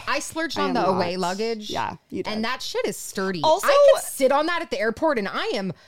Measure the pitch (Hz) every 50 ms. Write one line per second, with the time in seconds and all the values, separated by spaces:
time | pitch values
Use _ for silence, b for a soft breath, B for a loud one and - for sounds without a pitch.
0 | - - 262 311 - - - 320 330 294 - 311 285 277 254 233 180 190 190 185
1 | 180 170 185 185 175 175 190 196 226 233 233 214 214 - - - 110 - - -
2 | _ _ - 185 - 196 214 220 226 240 262 - - - - 508 466 214 - -
3 | - - - 202 190 196 185 160 - 311 320 392 - - 554 571 571 554 539 -
4 | - - - - 269 254 277 294 311 349 349 320 339 - 247 185 208 233 - -
5 | 320 320 277 220 196 160 - 277 370 453 277 202 196 180 b b b